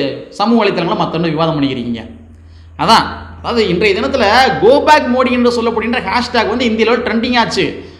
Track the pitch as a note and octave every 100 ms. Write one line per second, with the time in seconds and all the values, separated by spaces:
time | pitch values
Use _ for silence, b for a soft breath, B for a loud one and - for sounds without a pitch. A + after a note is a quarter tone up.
0 | C3+ B2+ - - G#3+ A#3 G3+ F3+ E3+ G#3
1 | - D#3+ E3+ D3+ D#3+ D3+ C#3 B2 A#2+ A2+
2 | A2 - - b b b b - F3 G#3+
3 | - - - - F3+ A#3 G3 F3 G#3+ F#3+
4 | C4+ C4 G3+ A#3+ C4 D#3+ G#3 C#4+ C#4+ D4+
5 | B3 B3+ B3 B3 A#3+ A#3+ A#3 A3 A3+ A#3+
6 | F#3+ A#3+ A#3 A#3+ G3 A#3+ A#3+ A3 A3 B3
7 | - A3+ B3 A#3+ A3 G3 D3 - B